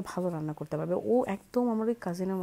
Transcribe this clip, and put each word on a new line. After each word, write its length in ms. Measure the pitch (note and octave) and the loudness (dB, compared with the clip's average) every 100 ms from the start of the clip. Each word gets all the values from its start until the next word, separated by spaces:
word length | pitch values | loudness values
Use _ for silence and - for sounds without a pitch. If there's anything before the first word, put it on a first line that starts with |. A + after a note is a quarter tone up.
| G3 | -4
ভালো 160 | - F3+ | -2 -2
রান্না 200 | D#3+ D#3 D3+ | 0 -2 -4
করতে 160 | D3+ D#3 | -4 -2
পারবে। 180 | D#3+ F#3 G#3 | 0 0 4
ও 20 | A#3+ B3 | 4 2
একদম 300 | G3 - B3 B3 | -2 -2 0 2
আমার 140 | A3 A3 | 2 0
ওই 40 | A#3 | 0
কাজিনের 340 | F#3 F3 F#3 F#3+ | -2 -2 -2 -2